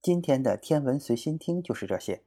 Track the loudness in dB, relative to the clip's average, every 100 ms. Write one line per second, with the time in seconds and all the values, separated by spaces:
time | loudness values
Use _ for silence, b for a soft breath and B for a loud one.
0 | 2 2 2 2 2 -2 0 0 2 -2
1 | 0 -2 0 -4 -2 -4 -2 -6 -2 -4
2 | -4 -8